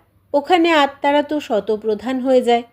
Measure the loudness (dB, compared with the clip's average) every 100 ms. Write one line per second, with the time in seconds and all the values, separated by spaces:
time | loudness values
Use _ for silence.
0 | _ _ _ -4 0 2 2 2 0 0
1 | 0 0 -2 -6 -4 -4 -2 -4 -4 -4
2 | -6 -4 2 2 2 0 -2